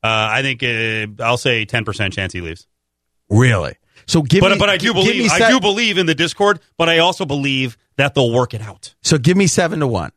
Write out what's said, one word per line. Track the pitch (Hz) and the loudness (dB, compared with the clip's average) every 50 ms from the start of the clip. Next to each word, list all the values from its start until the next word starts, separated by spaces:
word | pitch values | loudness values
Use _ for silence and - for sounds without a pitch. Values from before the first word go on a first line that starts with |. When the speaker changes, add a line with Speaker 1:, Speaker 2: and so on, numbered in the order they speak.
| - | -2
Speaker 1:
Uh, | 110 113 110 107 110 110 | 0 0 0 0 0 0
I | 123 135 | -2 -2
think, | 135 131 120 | -2 -4 -4
uh, | 135 123 117 113 113 113 110 110 107 107 104 104 123 | -4 -4 -4 -2 -4 -4 -4 -6 -6 -8 -10 -6 -2
I'll | 113 123 120 | -2 -2 0
say | - 135 123 113 110 | 0 -2 -2 -2 -2
ten | 101 - 120 107 | -2 -4 -4 -4
percent | 104 101 - 107 95 92 | -4 -4 -4 -4 -4 -4
chance | - 95 92 | -6 -6 -6
he | - 92 | -6 -8
leaves. | 87 82 82 - - _ _ _ _ _ _ _ _ _ _ _ _ _ | -10 -10 -12 -14 -16 _ _ _ _ _ _ _ _ _ _ _ _ _
Speaker 2:
Really? | 101 107 127 127 113 98 82 65 - _ _ _ _ _ _ | 2 4 4 4 2 0 -2 -4 -8 _ _ _ _ _ _
So | - - 165 | -2 -2 -2
give | 151 127 - 190 | 2 4 4 4
Speaker 1:
But, | 185 190 | 4 4
Speaker 2:
me, | 196 - | 4 2
Speaker 1:
but | 202 202 | 2 0
I | 196 185 | 0 0
do | - 226 233 | -2 -2 0
Speaker 2:
give | 175 | 2
me | 190 208 240 | 2 2 2
Speaker 1:
believe, | 247 240 214 | 0 0 0
I | 160 175 | 2 4
Speaker 2:
se- | 196 226 | 4 4
Speaker 1:
do | 247 262 | 4 2
believe | 180 208 196 208 240 226 202 180 | 2 0 -2 0 -2 -2 0 0
in | 185 | 0
the | 160 160 | 0 0
discord, | 135 170 165 - - 202 202 202 165 _ _ _ _ | 0 -2 -4 -2 0 0 0 0 0 _ _ _ _
but | 165 165 | 0 2
I | 165 165 | 2 4
also | 165 180 185 - 190 | 2 2 0 -2 -6
believe | 143 143 143 139 139 135 131 131 127 117 _ _ _ _ | -4 -4 -4 -2 -2 -2 -2 -4 -4 -6 _ _ _ _
that | - 135 143 - | -2 -2 0 2
they'll | 143 131 120 | 2 2 2
work | 117 123 123 - - | 2 2 0 0 -4
it | 113 | -12
out. | 110 107 - _ - - _ _ | -12 -12 -16 _ -20 -20 _ _
Speaker 2:
So | _ - 170 151 | _ 0 0 2
give | 113 147 180 | 4 2 4
me | 190 202 170 | 4 2 2
seven | - - 185 165 185 160 | 2 0 0 0 -2 -2
to | 151 131 | -2 -2
one. | 117 92 80 60 _ | -2 -4 -6 -8 _